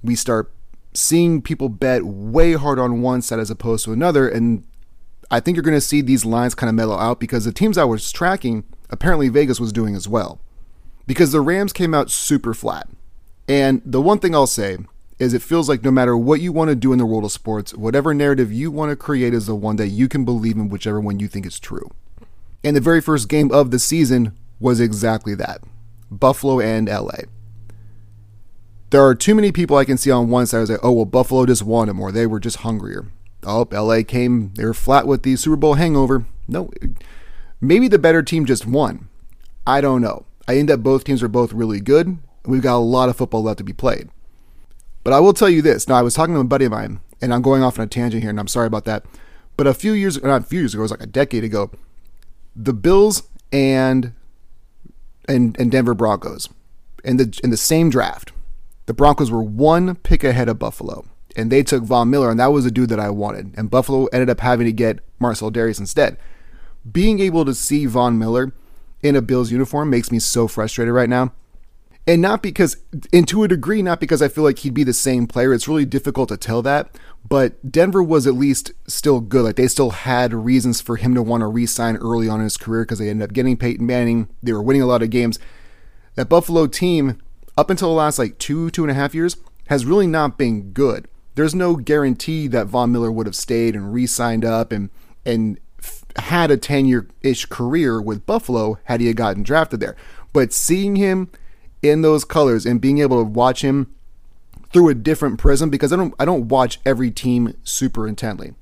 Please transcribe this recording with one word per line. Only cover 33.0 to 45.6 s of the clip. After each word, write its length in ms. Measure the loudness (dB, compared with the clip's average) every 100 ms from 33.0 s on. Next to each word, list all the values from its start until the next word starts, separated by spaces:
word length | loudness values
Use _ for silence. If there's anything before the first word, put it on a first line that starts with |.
| -12 -16 -18 -14
Oh, 240 | -4 -2 -2
L 220 | -2 2
A 100 | 2
came, 500 | 2 0 2 0 -2 -4
they 80 |
were 100 | -4
flat 320 | -2 4 4 4
with 160 | 0
the 140 | 0 0
Super 200 | 0 2
Bowl 180 | 4
hangover." 520 | 4 2 4 4 2 -2 -8 -8
No, 220 | -6 -8 -4 -4 -4 -8 -16 -14 -12 -12 -6
maybe 260 | 4 4 6
the 120 | 4
better 240 | 6 4
team 220 | 2 -2
just 220 | 0 0 0
won. 420 | 0 0 -4 -14 -20 -20 -18 -18 -8 0
I 140 | 2
don't 220 | 2 2
know. 240 | 0 -4 -12 -20 -2
I 60 |
think 140 | 0 2
that 140 | 2
both 220 | 2 0
teams 180 | 0 -2
are 60 | 0
both 240 | 0 0
really 280 | -2 -4 -4
good. 380 | 2 4 4 -4 -12 -16
We've 160 | -4 0
got 160 | 2 2
a 20 |
lot 300 | 2 2 2
of 80 | 0
football 280 | -2 -2
left 140 | -4 -4
to 60 |
be 80 | -8
played. 380 | -4 -2 -2 -8 -18 -20 -20 -20 -20 -20 -20 -18 -8
But 80 | 2
I 80 | 6
will 120 | 6
tell 160 | 6 4
you 140 | 4